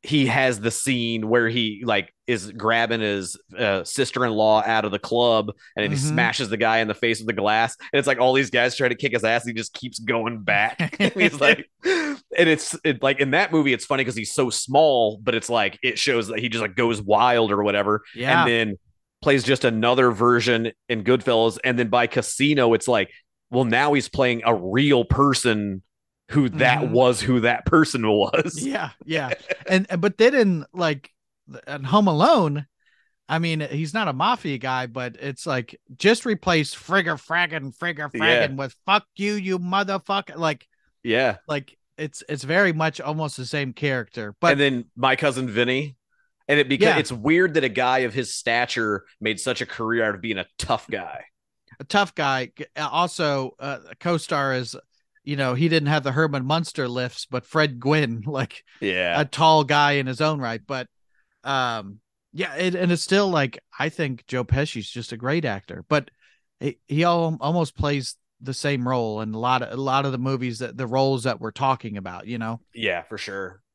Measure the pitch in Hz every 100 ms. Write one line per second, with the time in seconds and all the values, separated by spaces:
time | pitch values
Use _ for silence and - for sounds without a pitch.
0 | - 147 131 135 131 110 110 - - 127
1 | 117 113 110 120 113 120 110 101 117 104
2 | 92 _ - 117 101 110 110 117 117 117
3 | 107 101 92 - _ 92 110 98 82 -
4 | 127 127 123 107 110 107 104 110 104 101
5 | - 117 120 110 107 - - - 104 147
6 | 147 151 117 113 113 107 113 113 110 104
7 | 117 113 110 104 101 110 117 - - 139
8 | 143 127 127 131 135 123 123 - 127 120
9 | 139 117 110 117 120 113 110 - 127 104
10 | 113 123 113 113 98 101 110 - 160 -
11 | 226 196 165 143 143 156 - _ 349 359
12 | 302 277 _ - 170 156 - 160 160 131
13 | 135 139 135 151 208 160 139 120 - 135
14 | 127 113 104 - 127 - - 143 156 127
15 | 110 107 107 113 - 117 101 - 127 107
16 | 143 120 104 110 120 113 104 92 117 107
17 | 98 104 123 120 110 101 104 101 101 107
18 | - 113 127 - 156 117 110 98 _ _
19 | _ _ 147 139 113 135 123 110 117 127
20 | 127 104 120 120 113 117 113 - - 117
21 | 104 127 127 117 113 - 131 120 117 123
22 | 120 127 - - 143 147 120 113 - 117
23 | 95 - _ _ _ 123 123 117 147 147
24 | - - 127 117 113 110 90 113 143 131
25 | 117 - 139 127 120 107 104 95 _ _
26 | _ _ _ 147 127 90 127 127 127 117
27 | 123 120 107 123 113 117 - 165 151 131
28 | 110 104 98 165 165 156 269 269 147 -
29 | - 160 131 - - 180 - 190 196 180
30 | 202 - 233 277 202 165 143 180 165 143
31 | - _ _ _ - 131 - 143 135 208
32 | 202 151 240 302 160 143 143 _ _ _
33 | _ _ - 160 165 156 147 143 160 208
34 | 196 131 190 247 160 131 131 127 127 120
35 | 123 - 139 131 165 127 113 - _ 127
36 | 190 226 247 202 - 165 143 - - 190
37 | 170 151 - 170 175 156 139 - 175 151
38 | 147 117 160 143 135 135 135 - - 202
39 | _ - 202 208 190 185 175 190 196 196
40 | - 196 190 151 160 151 _ _ _ _
41 | 120 113 131 - - 147 135 _ _ -
42 | 151 - - 151 135 175 196 156 160 -
43 | 143 156 151 - 127 151 135 117 143 127
44 | 107 - 107 - 170 139 143 127 113 -
45 | 131 131 151 127 127 107 120 131 147 131
46 | _ _ _ _ - 147 135 139 202 160
47 | - 123 120 170 185 156 135 107 127 131
48 | 123 127 117 - - 117 123 - 110 98
49 | _ _ 107 104 - 120 120 - 113 117
50 | 110 101 113 98 90 - - 117 - 107
51 | 85 69 - _ _ _ _ - 135 208
52 | 196 - 139 135 127 - - - 151 151
53 | 175 - 156 139 131 _ 139 135 82 -
54 | 175 170 - 151 139 127 120 - _ _
55 | _ _ - 143 135 127 165 160 147 151
56 | 135 131 160 143 127 160 160 - 127 123
57 | 123 - - 123 - 160 151 123 127 151
58 | 135 117 110 135 131 - _ _ 104 92
59 | 87 127 143 - 160 156 139 147 143 143
60 | 131 127 156 151 123 113 113 131 123 _
61 | _ _ _ _ 131 135 127 113 98 101
62 | _ _ _ 143 180 143 180 180 180 170
63 | - 196 196 165 135 - _ - 151 -
64 | 147 120 - 127 123 127 147 120 98 120
65 | 117 117 123 160 143 98 - 95 - 151
66 | 131 _ _ _ _ _ 135 - _ 143
67 | 175 170 165 156 139 175 160 - 147 143
68 | 123 - _ _ 127 135 147 139 123 127
69 | 113 107 110 110 123 127 113 120 135 135
70 | 139 131 131 135 123 113 123 120 123 131
71 | 135 135 123 113 113 - 135 131 113 104
72 | 92 90 107 117 113 117 _ 117 107 87
73 | - 107 - 98 92 95 _